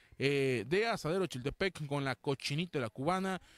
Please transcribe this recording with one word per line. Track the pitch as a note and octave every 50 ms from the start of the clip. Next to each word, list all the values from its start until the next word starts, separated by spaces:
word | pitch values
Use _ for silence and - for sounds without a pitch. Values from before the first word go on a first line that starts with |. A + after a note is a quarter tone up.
| - - - -
eh, | B2 C#3 C#3+ C#3 C3+ C3+ B2+ A#2+ G2+
de | B2+ E3+ F#3+ A3+
Asadero | A#3 G#3+ - - D3+ E3+ G3 F#3
Chiltepec | D#3 - B2+ A#2 C3 - - F#3+ F#3+ - - D#3
con | C#3 C#3+ C#3+ C#3
la | C3+ B2
cochinita, | - - C#3+ C#3 - - - C#3+ D3+ F#3 F3 - D3
la | A#2+ A2
cubana, | - - C3 D#3+ F#3 F#3+ F#3+ F#3+ F#3+ F3 - - -